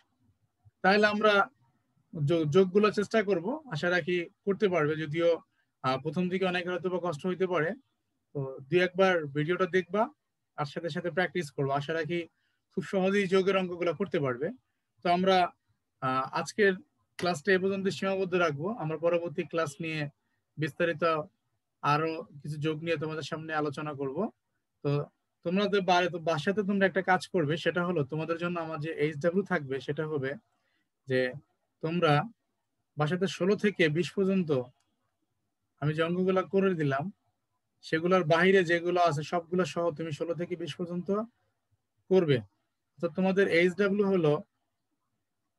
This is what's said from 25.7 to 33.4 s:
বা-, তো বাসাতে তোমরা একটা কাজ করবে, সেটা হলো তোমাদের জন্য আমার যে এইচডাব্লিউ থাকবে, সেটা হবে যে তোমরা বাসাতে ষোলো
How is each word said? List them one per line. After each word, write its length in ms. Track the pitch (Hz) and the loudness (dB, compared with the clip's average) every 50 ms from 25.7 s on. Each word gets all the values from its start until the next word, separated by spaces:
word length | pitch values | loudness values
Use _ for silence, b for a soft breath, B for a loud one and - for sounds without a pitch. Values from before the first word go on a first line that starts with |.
| 196 202 | 0 0
বা-, 280 | 185 190 180 175 185 170 | 2 2 2 2 2 0
তো 100 | 151 165 | -4 -4
বাসাতে 440 | 156 165 165 151 147 202 190 214 196 | -4 -2 -2 -2 0 -2 -2 -2 0
তোমরা 220 | 190 208 196 190 | 0 0 2 2
একটা 160 | 185 - 190 | 2 2 0
কাজ 260 | 180 185 185 180 - | 2 2 2 2 0
করবে, 300 | - - 180 151 139 165 | -2 -2 0 0 0 -2
সেটা 280 | - - 170 156 175 175 | -2 -2 -2 0 0 -2
হলো 180 | 180 185 156 135 | -2 -2 -2 -2
তোমাদের 340 | - 156 156 160 160 170 | -2 -4 -6 -4 -4 -4
জন্য 220 | 165 175 175 175 170 | -4 -4 -4 -4 -4
আমার 200 | 160 160 160 151 | -6 -6 -8 -8
যে 120 | 147 165 | -8 -6
এইচডাব্লিউ 520 | 156 147 147 156 156 143 170 170 170 196 196 | -4 -2 -2 -2 -2 0 -2 0 0 0 -2
থাকবে, 360 | - 185 165 143 131 135 135 | 0 -2 -4 -4 -4 -8 -6
সেটা 280 | - - 147 160 156 | -6 -6 -6 -4 -4
হবে 260 | 156 156 139 131 135 143 220 _ _ _ _ _ _ _ _ _ _ _ _ _ | -4 -4 -4 -4 -4 -6 -8 _ _ _ _ _ _ _ _ _ _ _ _ _
যে 260 | 131 127 127 127 127 127 143 - _ _ _ _ _ _ _ | -2 0 0 0 -2 -4 -10 -18 _ _ _ _ _ _ _
তোমরা 420 | - 160 170 175 165 151 147 147 - 233 - _ _ _ _ _ _ _ _ _ _ _ - | -6 -4 -2 2 4 4 4 4 0 -2 -8 _ _ _ _ _ _ _ _ _ _ _ -6
বাসাতে 300 | 147 151 151 185 180 196 | -4 -2 -2 -2 -2 -2
ষোলো 280 | 180 - - | -4 -4 -2